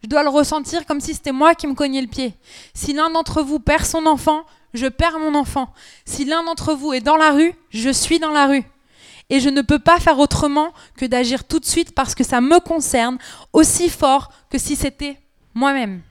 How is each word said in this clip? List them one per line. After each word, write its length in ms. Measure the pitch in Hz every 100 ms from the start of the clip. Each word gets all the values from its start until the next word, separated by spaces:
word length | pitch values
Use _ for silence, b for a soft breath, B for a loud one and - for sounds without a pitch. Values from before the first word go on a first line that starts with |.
je 40 | 220
dois 160 | 294
le 60 | 294
ressentir 560 | 277 285 311 285 339 320
comme 160 | 285
si 120 | 277
c'était 180 | 320 -
moi 200 | 262 302
qui 140 | 330 302
me 60 |
cognais 280 | 269 285 269
le 60 | 254
pied. 260 | - 254 - B B B
Si 200 | - -
l'un 160 | 294 320
d'entre 320 | 330 320 311
vous 180 | 277 302
perd 260 | 233 302 -
son 200 | 330 320
enfant, 400 | 285 - 302 330 b b
je 140 | 233 262
perds 320 | - 330 320
mon 160 | 311 294
enfant. 380 | 262 - 262 b b b -
Si 180 | -
l'un 200 | 277 320
d'entre 300 | 330 330 -
vous 200 | 302 285
est 80 | 262
dans 160 | 233 311
la 140 | 311
rue, 220 | 285 330 349 _
je 180 | 220 233
suis 300 | 262 - 330
dans 120 | 311
la 140 | 302 277
rue. 180 | 277 - _ b b b b b
Et 120 | 277
je 80 | 262
ne 120 | 277
peux 180 | 254 294
pas 200 | - 349
faire 200 | 339 285
autrement 520 | 285 - 302 285 311 b b -
que 100 | 254
d'agir 380 | 247 247 254
tout 160 | - 320
de 60 | -
suite 280 | - 339
parce 220 | - 269 -
que 80 |
ça 160 | 254 247
me 200 | 254 339
concerne 580 | 349 330 269 254 233 254 B B B
aussi 380 | - 214 - 349
fort 420 | - 285 269 - b b
que 80 | 277
si 200 | - 294
c'était 420 | 277 - 285 277 _ _ _
moi-même. 480 | 220 269 277 226 185 -